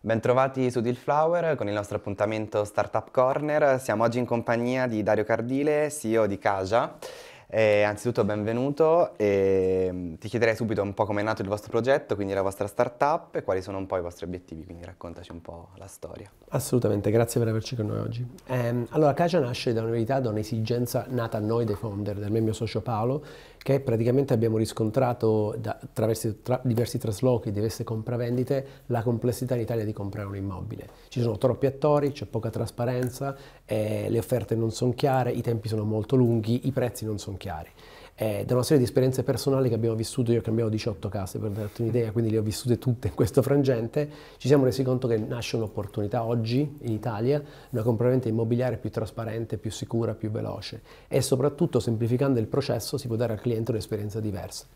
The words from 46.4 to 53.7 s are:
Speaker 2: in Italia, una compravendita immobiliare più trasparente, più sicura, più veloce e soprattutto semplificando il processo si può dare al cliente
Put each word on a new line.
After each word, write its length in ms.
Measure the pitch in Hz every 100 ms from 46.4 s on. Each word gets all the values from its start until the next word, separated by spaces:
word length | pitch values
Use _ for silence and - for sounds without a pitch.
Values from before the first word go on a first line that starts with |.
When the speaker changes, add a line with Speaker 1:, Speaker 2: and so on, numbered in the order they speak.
| 110 123 147 147
Speaker 2:
in 100 | 120
Italia, 500 | 107 123 104 120 147 147 - -
una 120 | 120
compravendita 460 | 110 110 120 131 117
immobiliare 480 | 110 113 120 127
più 160 | 117 110
trasparente, 680 | 127 - - 113 113 113 104
più 140 | 110
sicura, 440 | - 113 117 113
più 140 | 110 110
veloce 500 | 110 107 95 - 110 - - -
e 140 | 139
soprattutto 580 | 127 127 139 - 170 120
semplificando 600 | 120 110 113 123 139 123
il 60 | 107
processo 500 | 139 135 113 - 127
si 100 | 123
può 80 |
dare 160 | 113 120
al 80 | 107
cliente 320 | 123 113 113